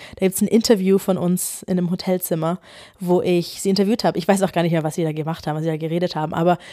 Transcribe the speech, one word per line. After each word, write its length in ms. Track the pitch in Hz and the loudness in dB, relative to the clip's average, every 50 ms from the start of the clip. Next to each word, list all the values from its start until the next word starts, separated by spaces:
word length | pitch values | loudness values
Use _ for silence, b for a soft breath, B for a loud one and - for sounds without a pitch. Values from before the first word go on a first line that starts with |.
| B B B | B B B
Da 100 | B 190 | B -2
gibt's 140 | 190 - - | 0 0 0
ein 80 | 214 - | 0 4
Interview 500 | - 233 220 - 233 190 185 190 190 196 | 4 4 4 4 4 4 4 4 2 2
von 180 | - 196 185 | 2 0 -2
uns 460 | 180 175 175 180 180 - - - - - - | 0 2 0 0 0 -2 -6 -10 -10 -6 -2
in 100 | 185 180 | -2 0
einem 140 | 180 170 | 0 -2
Hotelzimmer, 680 | 185 - - 190 185 180 - - 175 160 160 165 180 - B B B B B B B B | -2 -4 -2 -2 -2 -2 -2 -2 -2 -2 -2 -2 -2 -4 B B B B B B B B
wo 240 | 185 175 175 175 | 0 2 2 2
ich 400 | - 180 175 175 165 - - - | 2 2 0 0 0 -4 -6 -4
sie 80 | - 196 | -2 0
interviewt 320 | 190 202 196 196 240 - | 2 2 2 2 2 0
habe. 160 | - 170 - 170 | 0 0 0 0
Ich 80 | 160 | 0
weiß 160 | - 190 190 | 2 2 2
auch 80 | 190 180 | 2 0
gar 140 | - 170 170 | 0 0 0
nicht 80 | 165 | 2
mehr, 100 | 170 160 | 2 0
was 140 | 151 156 - | 0 -2 -2
wir 80 | 180 165 | -2 -2
da 80 | 156 | -2
gemacht 340 | 151 156 147 156 165 - - | -2 -4 -4 -6 -6 -6 -4
haben, 80 | 156 151 | -6 -4
was 80 | 156 | -2
wir 80 | 160 165 | -2 -2
da 80 | 160 151 | -4 -4
geredet 380 | 165 156 165 175 180 175 - | -4 -4 -2 -2 -2 -2 -2
haben. 180 | 156 156 156 - | -4 -4 -4 -2
Aber 240 | - 165 175 175 - B B | 0 2 2 2 0 B B